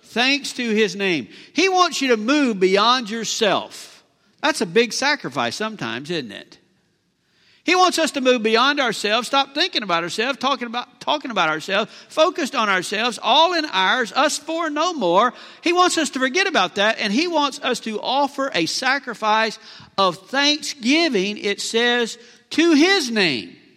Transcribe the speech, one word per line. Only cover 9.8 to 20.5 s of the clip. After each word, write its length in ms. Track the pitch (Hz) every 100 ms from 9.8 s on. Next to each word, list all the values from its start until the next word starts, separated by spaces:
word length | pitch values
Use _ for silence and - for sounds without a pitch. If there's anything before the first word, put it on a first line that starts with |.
about 180 | 208 170
ourselves, 380 | 170 - 240 269
talking 280 | 254 269 240
about, 340 | 233 - _
talking 300 | - 294 285
about 180 | 208 165
ourselves, 420 | 156 151 196 220 - -
focused 480 | - 320 - 277 269
on 140 | 214
ourselves, 500 | 185 170 190 240 214
all 320 | - 269 330
in 120 | 349 302
ours, 480 | 190 190 233 240
us 240 | - 294 285
four 320 | - 330 330
no 240 | 294 339
more. 400 | 330 185 175 240 - - -
He 120 | 320
wants 240 | 359 359 -
us 140 | 294
to 80 | 269
forget 280 | 262 262 392
about 280 | 277 180 -
that, 220 | 208 226
and 120 | 214
he 160 | 208 349
wants 320 | 320 285 -
us 220 | - 233
to 180 | - 214
offer 500 | - 254 285 - 269 175
a 120 | 165
sacrifice 920 | - 254 277 269 208 214 214 220 - - - - -
of 320 | 190 165 -
thanksgiving, 1080 | 262 285